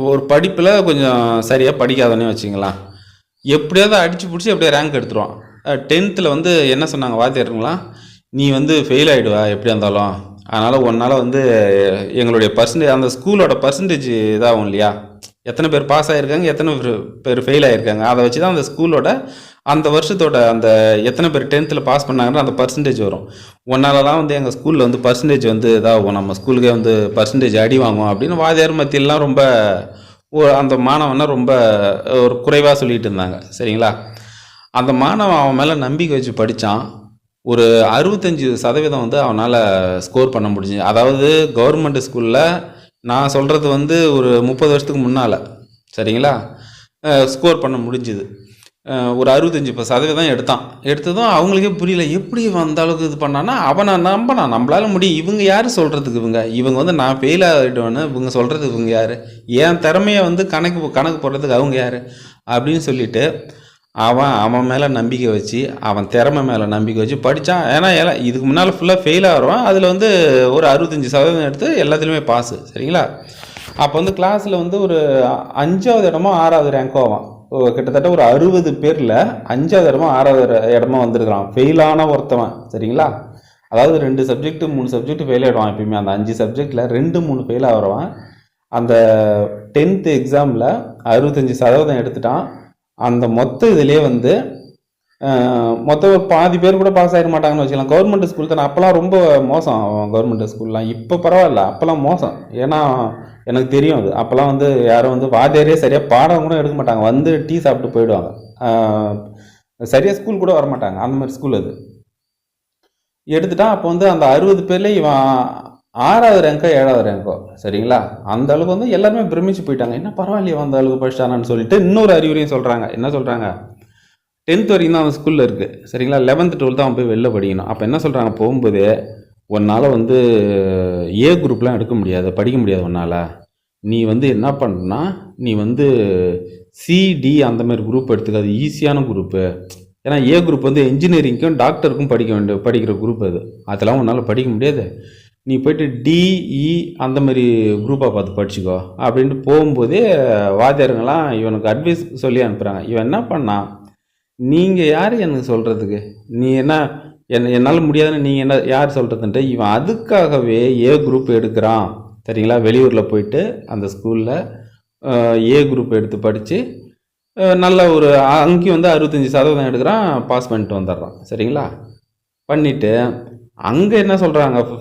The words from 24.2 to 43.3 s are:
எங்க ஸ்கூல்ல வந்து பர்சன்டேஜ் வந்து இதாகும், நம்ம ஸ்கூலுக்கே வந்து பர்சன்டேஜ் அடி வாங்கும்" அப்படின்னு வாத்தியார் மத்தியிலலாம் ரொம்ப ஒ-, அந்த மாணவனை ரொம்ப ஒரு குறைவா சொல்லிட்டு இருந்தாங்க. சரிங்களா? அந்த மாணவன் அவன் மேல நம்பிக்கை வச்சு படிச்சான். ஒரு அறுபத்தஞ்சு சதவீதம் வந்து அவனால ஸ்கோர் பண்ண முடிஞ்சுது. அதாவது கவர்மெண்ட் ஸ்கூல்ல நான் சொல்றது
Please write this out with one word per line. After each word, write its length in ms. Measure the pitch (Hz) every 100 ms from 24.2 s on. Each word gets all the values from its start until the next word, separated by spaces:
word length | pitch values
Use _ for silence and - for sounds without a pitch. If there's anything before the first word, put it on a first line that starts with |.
| 151
எங்க 160 | 143 131
ஸ்கூல்ல 260 | - 147 151
வந்து 220 | 123 120
பர்சன்டேஜ் 480 | 127 123 156 143 117
வந்து 340 | 110 113 113
இதாகும், 320 | 113 113 101
நம்ம 200 | 101 98
ஸ்கூலுக்கே 380 | 95 - 123 123
வந்து 420 | 113 113 110 101
பர்சன்டேஜ் 460 | 110 107 135 127 107
அடி 180 | 113 131
வாங்கும்" 320 | 117 104 107
அப்படின்னு 260 | 101 143 170
வாத்தியார் 380 | 160 160 160
மத்தியிலலாம் 440 | 160 139 143 139 151
ரொம்ப 240 | 143 135 135 120 104 92 104 - - _ _ 151
ஒ-, 180 | 147
அந்த 220 | 135 135 131
மாணவனை 500 | 127 147 147 135 151
ரொம்ப 260 | 131 123 131 113 107 101 -
ஒரு 360 | - 127 123 123
குறைவா 280 | - 147 147
சொல்லிட்டு 380 | 139 123 120 110
இருந்தாங்க. 320 | 98 92 - - -
சரிங்களா? 360 | 120 107 110 101 - - - - - _ _
அந்த 220 | 127 127
மாணவன் 440 | 127 135 214 202 165
அவன் 180 | 139
மேல 200 | 131 147
நம்பிக்கை 440 | 151 131 151 170 139
வச்சு 140 | 123
படிச்சான். 500 | 110 113 110 107 107 - - - _ _ _
ஒரு 440 | - 120 113 113 110
அறுபத்தஞ்சு 640 | 117 170 202 190 156 131
சதவீதம் 480 | 113 123 139 156 135
வந்து 220 | 113 143
அவனால 400 | 127 107 117 120 107 95 92 92
ஸ்கோர் 300 | 90 127 131
பண்ண 200 | 113 107
முடிஞ்சுது. 300 | 101 98 101
அதாவது 720 | 95 110 127 135 143 156 151
கவர்மெண்ட் 460 | 117 123 160 151 139 131
ஸ்கூல்ல 500 | 123 117 123 165 175 - - _ _
நான் 280 | 120 123
சொல்றது 400 | 139